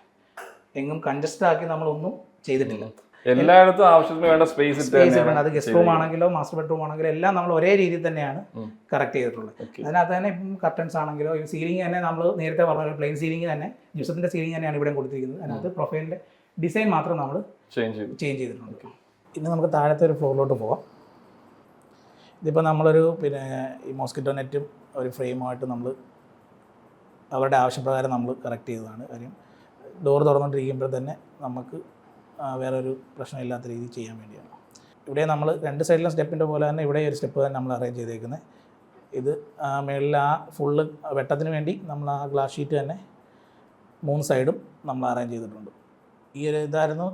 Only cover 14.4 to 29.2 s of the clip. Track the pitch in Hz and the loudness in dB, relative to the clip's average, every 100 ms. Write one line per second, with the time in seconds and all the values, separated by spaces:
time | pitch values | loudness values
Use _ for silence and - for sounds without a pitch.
14.4 | 160 165 160 147 147 143 131 135 131 131 | -4 -4 -4 -2 -4 -4 -6 -6 -8 -8
15.4 | 143 110 180 175 151 156 160 - - _ | -10 -8 -6 -6 -4 -6 -8 -10 -14 _
16.4 | _ - 165 214 214 165 165 170 135 160 | _ -6 -4 0 2 0 0 -2 -2 -6
17.4 | 208 - _ - 113 107 101 - 147 135 | -8 -16 _ -4 -4 -4 -8 -6 -6 -4
18.4 | 127 123 110 - - - _ _ _ - | -6 -10 -16 -18 -20 -20 _ _ _ -8
19.4 | 160 165 160 156 147 151 165 147 143 135 | -4 0 2 2 4 4 4 4 0 2
20.4 | 131 123 110 135 - - - _ - - | 2 0 0 -4 -4 -20 -20 _ -20 -20
21.4 | - - _ _ _ _ _ - - _ | -20 -20 _ _ _ _ _ -20 -20 _
22.4 | 156 151 160 156 156 156 165 165 147 139 | 0 2 2 4 6 6 4 2 -4 -4
23.4 | 135 131 131 131 131 131 127 - 135 139 | -6 -8 -8 -10 -12 -8 -8 -4 -4 -4
24.4 | 131 143 143 - - 139 127 - 127 127 | -6 -6 -8 -14 -14 -8 -8 -6 -6 -6
25.4 | 127 127 131 120 120 135 - _ _ _ | -8 -8 -8 -6 -8 -10 -14 _ _ _
26.4 | _ _ _ _ _ _ _ _ _ 131 | _ _ _ _ _ _ _ _ _ -2
27.4 | 135 135 127 143 131 131 131 123 123 127 | 2 4 2 0 -2 -2 -2 -2 -4 -6
28.4 | 127 117 123 117 110 113 139 123 | -8 -10 -8 -10 -12 -16 -16 -16